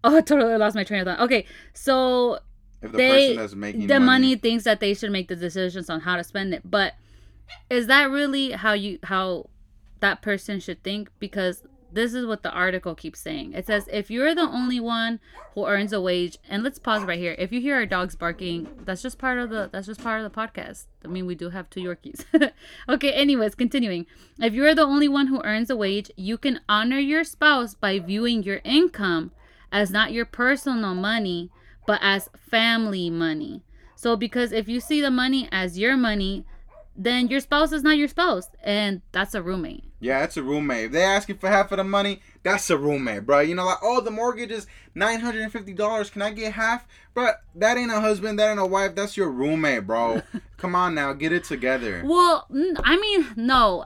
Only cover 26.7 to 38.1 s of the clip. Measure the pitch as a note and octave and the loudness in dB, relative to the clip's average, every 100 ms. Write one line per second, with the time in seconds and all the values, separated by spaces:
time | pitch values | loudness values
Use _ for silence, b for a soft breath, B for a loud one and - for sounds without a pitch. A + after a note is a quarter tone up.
26.7 | G#3 A#3 C4+ C#4 D#4 D#4+ - D4+ C#4 A#3 | 2 2 0 2 0 -2 2 4 4 0
27.7 | - G3+ G3 E3+ G3+ A#3+ A#3 F#3+ G3 - | -2 -2 -2 -2 -2 0 0 -2 -6 0
28.7 | C#4 F4 - G3 E3 D#3 b b b b | 4 4 2 0 0 -4 b b b b
29.7 | G3+ G3+ G3+ A3 A3+ A#3 - B3 C#4 C#4 | 0 0 0 0 -2 -6 0 0 2 0
30.7 | B3 G3+ F3+ G3+ A3+ G3 F3 F3 b b | -2 -2 -2 -2 -2 -2 -4 -8 b b
31.7 | b - G#3 G3 G3 F#3+ - - A3+ A#3 | b -2 0 2 0 -4 -20 -2 2 2
32.7 | A3+ G#3+ F#3+ E3+ E3 E3 D#3 D3+ - _ | 2 0 -2 -2 0 -2 -2 -8 -12 _
33.7 | b b b A#3+ A3+ A3 B3 A#3+ A3 G#3 | b b b -2 0 -2 -2 0 -2 -2
34.7 | A#3+ - D4+ C#4+ B3+ B3+ C4+ A#3 F#3+ F#3 | -6 0 0 2 2 2 0 -2 -4 -4
35.7 | F3 A3+ C4+ A#3 G#3 F#3+ G3 - b b | 0 2 2 2 0 -2 -4 -10 b b
36.7 | - - - G3 B3 B3 C4+ - C#4+ D#4 | -20 -20 -6 -2 0 0 0 0 2 2
37.7 | D4+ C#4+ D4+ D4 | 2 4 4 2